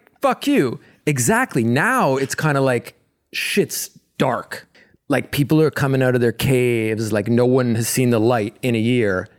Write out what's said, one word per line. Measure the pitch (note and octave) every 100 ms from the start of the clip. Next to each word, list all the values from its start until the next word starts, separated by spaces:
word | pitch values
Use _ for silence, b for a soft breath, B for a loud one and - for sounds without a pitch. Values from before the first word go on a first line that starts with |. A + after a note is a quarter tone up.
| _ _
fuck | C4+ - -
you. | C#4 C3 - b b -
Exactly. | C#3 A#2+ A3+ C4 C#3
Now | A2+ B2 G3+ B3+ E3 C3
it's | C3+ -
kinda | D#3 C#3
like, | C3+ B2 - - _ _ _
shit's | - - G3+ - - - - _ -
dark. | C#3 A2 - - - b b _ -
Like, | C3 -
people | - C3+ D#3
are | D#3
coming | - C#3 C3+
out | B2+ B2
of |
their | A#2+
caves. | - C3+ B2+ B2 A#2 A2 G#2+ A2
Like, | G#2+ G#2
no | A#2+ B2
one | C3 B2 A2+
has | A2+
seen | - B2+
the | A#2
light | A2 B2 G#2 -
in | B2+ A#2
a |
year. | A2+ B2 G#2 F#2 -